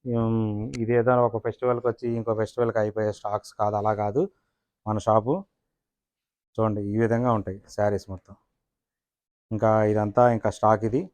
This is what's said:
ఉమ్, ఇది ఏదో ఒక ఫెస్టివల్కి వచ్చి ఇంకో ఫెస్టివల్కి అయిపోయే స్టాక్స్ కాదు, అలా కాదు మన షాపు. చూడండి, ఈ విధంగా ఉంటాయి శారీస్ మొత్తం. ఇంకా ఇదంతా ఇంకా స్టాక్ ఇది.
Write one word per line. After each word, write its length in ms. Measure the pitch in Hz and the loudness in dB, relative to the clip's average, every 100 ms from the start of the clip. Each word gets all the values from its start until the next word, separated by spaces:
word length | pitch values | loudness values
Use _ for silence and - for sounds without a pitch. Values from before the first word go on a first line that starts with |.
| 127 | -4
ఉమ్, 380 | 117 113 113 110 104 113 131 | -2 0 0 -2 -4 -6 -6
ఇది 140 | 113 | 0
ఏదో 200 | 120 117 123 | 2 2 2
ఒక 140 | 120 113 | 2 -2
ఫెస్టివల్కి 440 | 117 - 127 120 120 | -6 -4 -2 0 -2
వచ్చి 200 | 110 120 117 | -4 -6 -4
ఇంకో 180 | 113 107 | -2 -2
ఫెస్టివల్కి 440 | 107 - 117 110 | -2 -2 -2 0
అయిపోయే 320 | 107 110 107 | -2 -2 -4
స్టాక్స్ 380 | 101 104 104 - | -4 -6 -6 -8
కాదు, 220 | - 104 104 | -4 -2 0
అలా 180 | 107 107 | -2 0
కాదు 260 | 104 123 190 _ _ _ _ _ 107 | -2 -2 -4 _ _ _ _ _ -4
మన 120 | 107 | -2
షాపు. 340 | 113 110 113 175 196 _ _ _ _ _ _ _ _ _ _ - | 2 2 2 -4 -6 _ _ _ _ _ _ _ _ _ _ -2
చూడండి, 240 | 110 104 101 | -2 -2 -2
ఈ 100 | 107 | 0
విధంగా 340 | 113 117 123 | 2 2 2
ఉంటాయి 260 | 110 95 95 _ | 0 -2 -12 _
శారీస్ 360 | - 104 101 - | -2 0 0 -6
మొత్తం. 260 | 95 _ - _ _ _ _ _ _ _ _ _ _ _ | -14 _ -20 _ _ _ _ _ _ _ _ _ _ _
ఇంకా 180 | 110 110 110 107 | 0 2 4 4
ఇదంతా 380 | 107 104 113 123 | 2 2 4 4
ఇంకా 180 | 113 104 | 4 -2
స్టాక్ 320 | - 107 107 110 | 2 2 4 2
ఇది. 160 | 127 185 | -2 -4